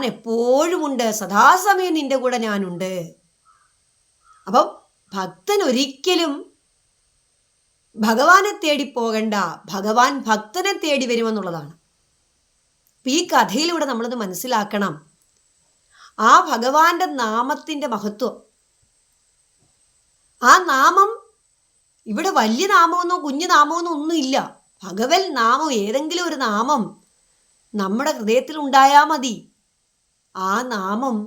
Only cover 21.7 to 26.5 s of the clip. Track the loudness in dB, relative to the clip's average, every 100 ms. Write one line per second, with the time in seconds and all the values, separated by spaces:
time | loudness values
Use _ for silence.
21.7 | _ _ _ -8 -4 -2 0 0 0 2
22.7 | 4 4 2 -2 -2 -4 -4 2 2 2
23.7 | 0 -4 -4 -4 -4 -2 -2 -4 -10 _
24.7 | _ -12 -6 0 0 0 0 2 2 0
25.7 | -2 -2 -2 -4 -4 -4 -4 -2